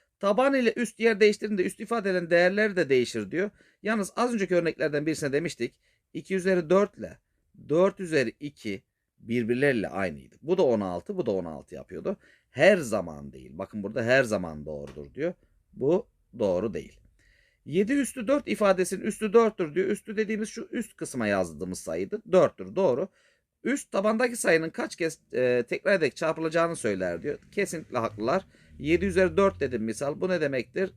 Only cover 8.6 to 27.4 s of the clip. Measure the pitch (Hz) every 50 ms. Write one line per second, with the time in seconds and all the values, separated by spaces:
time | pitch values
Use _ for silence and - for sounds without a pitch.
8.6 | - 107 98 - _ _ _ _ _ _ _ _ - 104 117 123 113 110 123 127
9.6 | 143 143 127 107 90 - 69 98 98 87 73 69 65 - _ _ - 151 185 190
10.6 | 170 131 113 104 98 90 87 87 - - 202 180 - 113 98 92 85 82 76 67
11.6 | - - 82 67 - - 87 82 - - - - _ _ _ _ _ _ - 123
12.6 | 156 190 214 180 139 110 110 98 87 85 76 71 71 69 65 65 65 64 69 85
13.6 | 98 - - 104 101 104 - 127 113 120 131 139 131 110 107 95 90 82 78 76
14.6 | 73 78 76 71 73 71 - 76 71 71 - 127 151 175 180 _ _ _ _ _
15.6 | _ _ - - 123 143 175 214 - _ _ _ _ _ - 120 107 95 87 90
16.6 | 104 113 85 76 - - - _ _ _ _ _ _ _ _ _ _ _ _ _
17.6 | - 127 143 185 214 208 285 285 254 - - 262 202 214 285 285 - - 208 -
18.6 | 214 196 185 180 180 - 196 - - 214 190 - 220 208 185 233 233 214 214 -
19.6 | 175 151 147 180 196 202 208 - - 220 208 214 220 185 220 202 220 - - 233
20.6 | - - - 247 - - _ - 160 - - 123 110 104 101 95 90 82 78 73
21.6 | 90 90 90 - - 85 80 87 98 - 208 - - - 175 180 147 120 - -
22.6 | 92 95 110 180 196 147 120 135 190 - _ _ _ _ _ _ _ _ _ _
23.6 | - 226 277 277 - - - 196 196 214 220 220 254 247 240 - - 202 165 160
24.6 | 160 165 - - 294 - - - 165 160 - _ _ - - 127 127 123 123 123
25.6 | 117 - 175 - - 196 202 180 156 127 - - 170 160 160 160 165 160 156 165
26.6 | 165 170 165 - - 107 98 92 92 87 87 85 110 147 - -